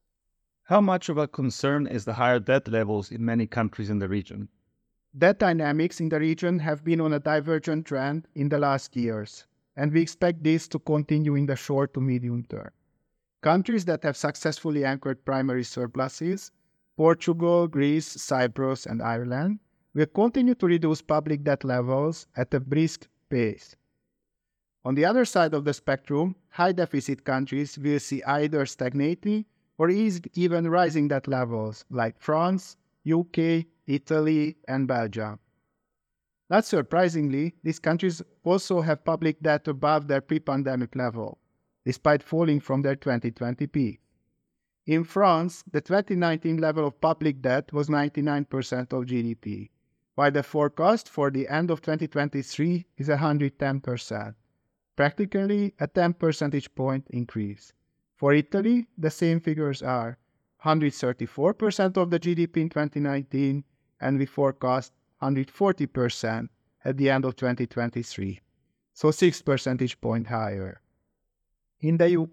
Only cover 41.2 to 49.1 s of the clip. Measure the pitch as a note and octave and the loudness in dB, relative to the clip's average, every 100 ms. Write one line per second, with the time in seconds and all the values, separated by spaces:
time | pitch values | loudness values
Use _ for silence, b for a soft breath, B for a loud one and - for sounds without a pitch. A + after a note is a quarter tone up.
41.2 | G#2 - _ _ _ _ - - D#3 D3 | -10 -12 _ _ _ _ -6 0 2 2
42.2 | - E3 E3+ D3 - C3+ C#3 C#3 D3 A#2+ | 2 0 2 0 0 -2 0 -2 -2 -2
43.2 | A#2+ A2+ A#2+ B2+ C#3+ D3+ A#2+ - _ _ | -4 -6 -6 -4 -4 -2 -2 -4 _ _
44.2 | _ _ _ _ _ _ - D#3 E3 F#3+ | _ _ _ _ _ _ 0 0 0 4
45.2 | G3 E3 F3 - - D3 - F#3+ G3+ F3+ | 4 4 0 -6 -6 -4 0 0 0 0
46.2 | E3+ D#3+ E3 D#3+ D#3+ D#3 D3 - D#3+ D#3+ | 0 0 -2 0 0 0 -2 0 0 0
47.2 | D#3 C3+ C3 C3 - D3 D3 D3 D3 D3 | -2 -2 0 0 -2 -4 0 0 0 -2
48.2 | D3 C#3+ C#3+ C3+ B2+ B2+ B2+ C3 B2 | -2 -2 -2 -6 -4 -6 -4 -6 -2